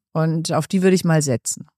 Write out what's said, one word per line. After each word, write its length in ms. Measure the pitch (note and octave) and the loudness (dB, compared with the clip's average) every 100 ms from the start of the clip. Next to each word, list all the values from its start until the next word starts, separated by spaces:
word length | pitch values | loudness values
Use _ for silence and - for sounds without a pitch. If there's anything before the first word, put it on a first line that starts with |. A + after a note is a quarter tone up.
| _ | _
Und 400 | E3 D#3+ D#3+ E3 | -2 -2 -2 -2
auf 160 | D#3+ - | -4 -2
die 140 | F#3+ | 0
würde 140 | F#3 F#3 | 2 2
ich 100 | F3 | 2
mal 160 | D#3+ | 2
setzen. 460 | C3+ A#2+ - - - | 2 -2 -4 -10 -14